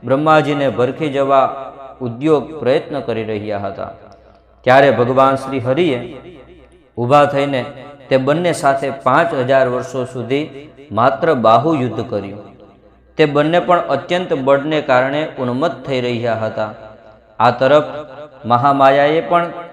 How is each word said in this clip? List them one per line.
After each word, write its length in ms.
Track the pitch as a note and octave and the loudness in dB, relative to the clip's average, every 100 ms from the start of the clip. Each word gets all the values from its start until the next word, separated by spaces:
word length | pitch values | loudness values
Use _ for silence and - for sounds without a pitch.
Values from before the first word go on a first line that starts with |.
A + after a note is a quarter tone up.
બ્રહ્માજીને 640 | A#2+ C3+ D#3 D#3 C#3 C#3+ C#3 | 0 0 4 4 2 0 -2
ભરખી 400 | A2 B2+ C3 D#3 | 0 -2 -2 -4
જવા 640 | C3+ C3+ C3+ - - C3 C#3 C3+ - | -2 2 2 2 -4 -14 -16 -20 -10
ઉદ્યોગ 580 | B2 A#2 D3+ D3 A#2 - | -10 -4 0 0 0 -6
પ્રયત્ન 400 | A#2+ D#3 E3+ D3 | 0 0 -2 -8
કરી 240 | A#2 A2+ | -6 -6
રહ્યા 360 | A2 G#2+ G#2 G2+ | -4 -6 -6 -6
હતા. 320 | G2 G2 F#2+ - F#2+ - _ _ _ _ | -6 -8 -12 -14 -20 -20 _ _ _ _
ત્યારે 300 | B2+ C3 C#3 | 4 6 6
ભગવાન 440 | A#2 A#2+ C3 C3+ C3+ | 4 2 4 2 2
શ્રી 240 | - C3+ | -4 -6
હરિએ 640 | B2+ B2 D3+ A#2+ A#2+ - - - - - _ _ _ - | -2 0 0 -2 -8 -16 -20 -20 -20 -20 _ _ _ -8
ઊભા 280 | A#2+ D3 C#3+ | 2 4 4
થઈને 400 | C#3 C#3+ C3 A2+ - - - - | 0 -2 -4 -6 -14 -20 -20 -2
તે 80 | C3 | 0
બંને 360 | C3 D3+ F3 | 2 0 0
સાથે 360 | D3 C#3 C3+ C#3 | 0 0 0 -4
પાંચ 440 | - B2+ C#3 E3+ | -4 0 2 2
હજાર 340 | C#3 B2 C3+ B2+ | -2 0 2 2
વર્ષો 380 | B2 A#2+ C3 B2 | -2 -6 -8 -8
સુધી 640 | C3 A#2 C#3 D#3 - - - - | -8 -4 -4 -4 -12 -20 -20 -8
માત્ર 420 | G2+ B2+ - E3 | 0 0 2 0
બાહુ 420 | C#3 A2 A#2 D3+ D#3 | 2 4 4 4 -2
યુદ્ધ 340 | B2+ A2 A2 | -2 -6 -6
કર્યું. 300 | G#2 G2 G2+ - - - _ _ _ _ - | -8 -8 -16 -18 -20 -20 _ _ _ _ 0
તે 80 | D3+ | 2
બંને 340 | C#3+ D3+ F3 | 2 2 0
પણ 200 | F3 F3 | 2 0
અત્યંત 540 | - C#3 - F3 F3+ | 0 -4 -2 -4 -2
બળને 480 | D#3 C3 C#3 C#3+ D#3 | -2 2 0 2 -4
કારણે 460 | C#3 B2+ C3 D3 D#3 - | 2 0 2 -2 -6 -6
ઉન્મત્ત 460 | B2 B2+ E3 - - | -6 -2 -4 -4 -6
થઈ 160 | C3 | -4
રહ્યા 340 | A#2+ A#2+ A#2 G#2+ | -2 -4 -2 -2
હતા. 380 | A2 A2 G#2+ G#2+ A2 - - - _ - | -4 -6 -8 -10 -20 -20 -20 -20 _ 2
આ 120 | A#2+ | 2
તરફ 320 | - C3 D3 - - - - D3 - A2 | 4 4 4 2 -10 -14 -18 -20 -14 0
મહામાયાએ 760 | A#2+ C#3 C#3 C3+ C#3 D3 D#3+ | 2 4 4 4 6 4 2
પણ 300 | - E3+ E3+ - - | 0 0 -2 -10 -16